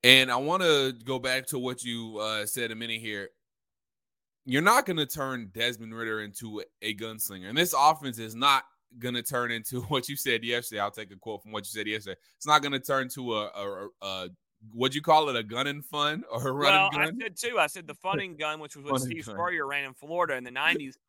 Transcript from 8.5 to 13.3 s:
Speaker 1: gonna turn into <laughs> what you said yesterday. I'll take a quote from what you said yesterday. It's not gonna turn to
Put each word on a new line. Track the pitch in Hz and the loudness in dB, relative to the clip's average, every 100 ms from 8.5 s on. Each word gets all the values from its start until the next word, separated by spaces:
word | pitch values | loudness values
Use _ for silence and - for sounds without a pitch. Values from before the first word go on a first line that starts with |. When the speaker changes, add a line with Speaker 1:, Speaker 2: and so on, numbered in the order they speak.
| 135 - _ _ 123 | 4 0 _ _ -10
Speaker 1:
gonna | 123 120 | -6 -4
turn | 117 131 120 | -2 -2 -2
into | 117 110 127 | -4 -6 -8
<laughs> | 107 | -2
what | 139 123 | -2 -2
you | 143 | -4
said | 135 117 | 0 0
yesterday. | 117 120 117 107 | 0 -2 -2 -2
I'll | 101 | -2
take | 107 101 | -4 -14
a | 95 | -14
quote | 113 104 | -10 -10
from | 107 | -8
what | 107 95 | -10 -8
you | 113 | -6
said | 104 | -4
yesterday. | 107 101 92 _ _ | -4 -6 -12 _ _
It's | 147 | 4
not | 151 | 4
gonna | 143 139 | 4 -4
turn | 135 135 127 | 0 0 0
to | 135 123 | -6 -4